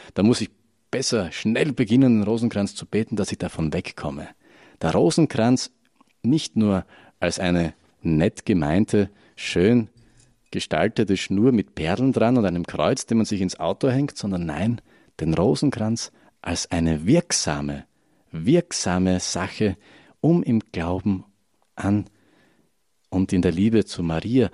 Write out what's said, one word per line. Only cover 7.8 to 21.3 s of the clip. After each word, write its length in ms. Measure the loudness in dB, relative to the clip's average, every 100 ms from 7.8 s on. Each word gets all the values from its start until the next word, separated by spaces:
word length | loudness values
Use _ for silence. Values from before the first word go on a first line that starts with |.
| _ _
nett 440 | -2 2 2 -2 -2
gemeinte, 640 | 0 2 0 2 0 0 -6 _ -14
schön 540 | -6 2 4 4 0 _ _ _ _ _ _
gestaltete 680 | -10 -4 0 0 0 0 0
Schnur 340 | -2 2 2
mit 240 | 2 -2 -4
Perlen 360 | -4 0 0
dran 260 | 2 2 2
und 80 | 2
einem 200 | 0 -6
Kreuz, 400 | -2 0 0 0
den 120 | 0
man 80 | 0
sich 160 | 0
ins 180 | -2 -2
Auto 300 | -4 -2 0
hängt, 280 | 0 -2 -4
sondern 280 | -6 -4 -4
nein, 360 | -2 -2 -4 -8 _ _ -6
den 140 | -2
Rosenkranz 800 | 2 2 2 0 -2 -4 -4 -6 _ _ _
als 300 | -8 -6 -4
eine 340 | 0 0 0 2
wirksame, 800 | 2 2 -4 -2 -4 -4 -8 -12 _ _ _ _
wirksame 880 | -6 2 2 2 -6 -2 2 2 0
Sache, 580 | -2 -6 -8 -2 -2 -2 _ -20 _ _
um 220 | 2 2
im 160 | 2 -2 -2
Glauben 540 | -8 -4 -4 -2 -4 -6